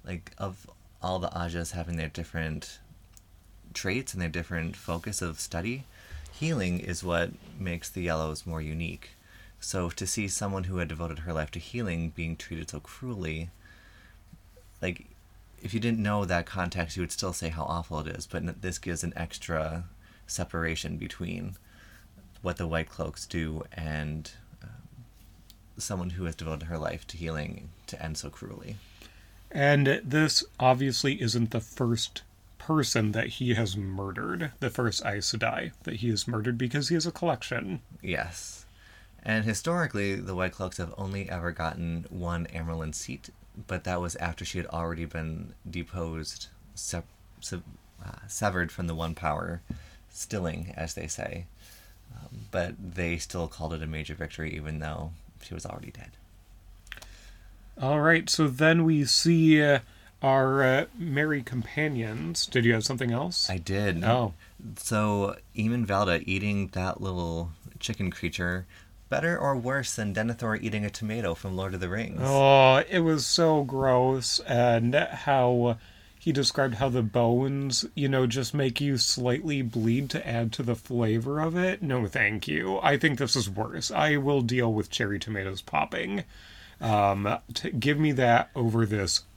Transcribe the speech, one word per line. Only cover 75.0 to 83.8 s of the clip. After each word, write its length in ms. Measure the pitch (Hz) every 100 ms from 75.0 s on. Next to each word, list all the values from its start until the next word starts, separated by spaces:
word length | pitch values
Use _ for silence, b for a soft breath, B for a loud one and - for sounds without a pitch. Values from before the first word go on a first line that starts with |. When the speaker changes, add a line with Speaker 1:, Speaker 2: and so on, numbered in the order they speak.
| - - - 135 123 123 120 113 b b b b
Speaker 2:
he 140 | 165
described 420 | 131 117 - 135
how 160 | 110 135
the 120 | 123
bones, 840 | 113 123 117 120 135 139 139 123 -
you 120 | - 139
know, 200 | 135 127
just 260 | 127 120
make 260 | 147 135 117
you 200 | 143 131
slightly 640 | - - 123 131 160 139
bleed 480 | 120 117 110 120 139
to 180 | 160 -
add 240 | 117 113
to 100 | -
the 120 | 120
flavor 640 | 117 - 123 110 117 123 147
of 160 | 160 175
it. 260 | 185 190
No, 240 | 156 127 104
thank 400 | 139 104 104 -
you. 320 | - 95 95
I 160 | - 143
think 200 | 160 131
this 160 | 131
is 140 | 131 98
worse. 420 | 95 110 -